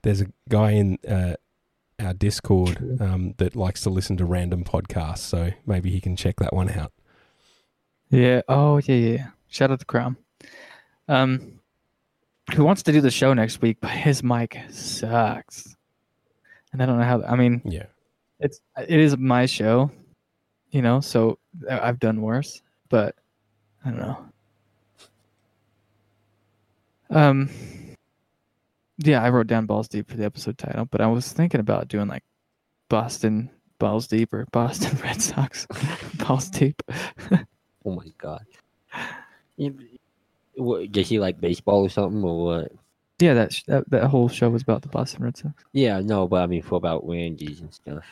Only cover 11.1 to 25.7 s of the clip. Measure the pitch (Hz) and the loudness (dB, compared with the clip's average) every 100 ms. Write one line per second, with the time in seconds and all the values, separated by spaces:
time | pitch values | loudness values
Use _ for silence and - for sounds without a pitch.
11.1 | 139 131 131 123 - _ _ _ _ _ | 2 2 0 -6 -20 _ _ _ _ _
12.1 | _ _ _ - - 151 196 - 151 139 | _ _ _ -4 2 4 4 4 4 4
13.1 | - 131 131 110 - 117 110 - - 156 | 4 4 4 2 0 -2 0 -6 -2 0
14.1 | 135 123 120 117 - - - - - 110 | 0 0 -2 -2 -8 -18 -14 -12 -8 -2
15.1 | 117 110 - - - - _ _ _ _ | 0 0 -2 -12 -20 -20 _ _ _ _
16.1 | _ _ _ _ _ _ 131 127 120 120 | _ _ _ _ _ _ -2 0 2 2
17.1 | 123 - 123 123 120 113 82 - _ _ | 0 2 2 4 2 -4 -8 -10 _ _
18.1 | _ _ _ 147 - _ - 120 139 156 | _ _ _ -6 -6 _ -14 2 6 6
19.1 | 139 131 123 127 - 107 120 139 - _ | 4 2 4 2 2 2 4 2 -2 _
20.1 | _ _ _ _ _ _ 143 120 127 139 | _ _ _ _ _ _ 0 2 2 0
21.1 | 120 113 - _ 175 110 117 117 123 113 | 2 2 0 _ -16 -6 -4 -2 -2 -2
22.1 | 110 110 120 147 - _ _ _ 117 104 | -2 -2 -4 -4 -12 _ _ _ 0 0
23.1 | - _ _ _ _ _ _ 135 117 - | -6 _ _ _ _ _ _ -8 -8 -8
24.1 | 131 - _ _ _ _ _ _ _ - | -10 -14 _ _ _ _ _ _ _ -20
25.1 | _ _ _ _ _ _ | _ _ _ _ _ _